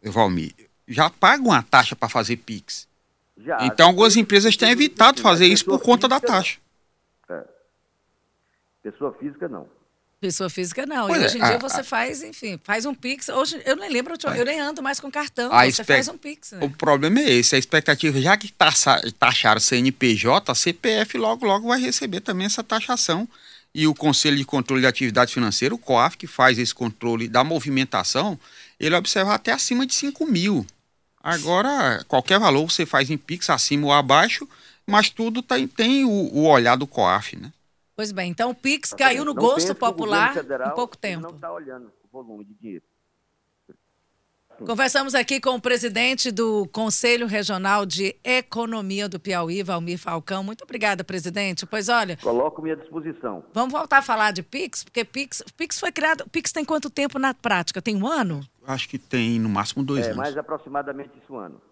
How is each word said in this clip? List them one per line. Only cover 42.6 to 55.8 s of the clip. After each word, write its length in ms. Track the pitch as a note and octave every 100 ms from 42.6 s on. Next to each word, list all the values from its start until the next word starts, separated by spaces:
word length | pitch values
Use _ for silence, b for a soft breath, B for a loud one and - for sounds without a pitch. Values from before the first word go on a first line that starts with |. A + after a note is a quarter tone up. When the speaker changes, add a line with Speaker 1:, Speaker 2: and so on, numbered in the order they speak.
| A2+ F2+ _ _ _ _ _ _ _ _ _ - _ _ _ _ _ _ _ _ G#3
Speaker 3:
Conversamos 480 | A3+ C4 C#4 C4+
aqui 280 | C4 A#3+ C#4
com 140 | C4+ B3+
o 40 |
presidente 720 | B3 A#3+ A#3+ G#3 A#3+ C4 C4
do 340 | G3+ A3+ G#3+ G3
Conselho 560 | - A3 - A#3+ A#3+ A#3+
Regional 580 | G#3+ G3+ F#3+ G3 G3+ G3+
de 300 | D#3 G3 -
Economia 840 | - B3+ B3+ A3+ A#3 A3+ G3 G3 G#3
do 100 | F3+
Piauí, 420 | G3 F3+ E3 F3+
Valmir 360 | F#3 F3 E3+ F3
Falcão. 420 | - E3 D#3 F#3+ G3
Muito 180 | A3
obrigada, 400 | - B3+ G#3+ F#3+
presidente. 600 | F#3 F#3 E3 F3 G3 F3+ F3
Pois 240 | G#3+ G3+
olha, 280 | A#3+ G3+ D#3+
Speaker 2:
Coloco-me 480 | - A#2 C#3+ - D#3+
à 40 | D#3
disposição. 680 | - D#3+ D#3 D3 B2 F#2+ -
Speaker 3:
vamos 200 | G#3+ B3+
voltar 240 | C#4+ D#4 C#4
a 40 |
falar 300 | C4+ A3 G#3+
de 100 | F#3
Pix, 440 | D#3+ C4+ C#4 - -
porque 180 | -
Pix, 400 | A3 - C#4 - - _
Pix 200 | D#4+
foi 140 | -